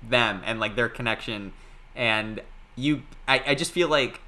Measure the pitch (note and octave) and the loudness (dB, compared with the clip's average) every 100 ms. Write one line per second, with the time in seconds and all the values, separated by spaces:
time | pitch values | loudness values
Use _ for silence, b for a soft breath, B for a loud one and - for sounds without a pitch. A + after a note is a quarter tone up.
0 | A2+ B2 A2+ G2 G2 A2+ G#2+ G#2+ A#2 - | 2 2 4 0 -4 -2 -2 0 -2 0
1 | A#2 A2 - G#2+ G2 - b b - - | -2 -2 -4 -8 -10 -14 b b -18 -2
2 | A#2 A2 G#2+ G#2+ - - - - C#3 C#3+ | 0 2 -2 -8 -12 -18 -16 -4 0 0
3 | - - - C3+ C#3+ C#3 - F3 E3+ D3+ | -4 -10 2 2 4 0 0 0 4 4
4 | B2 - | 2 -4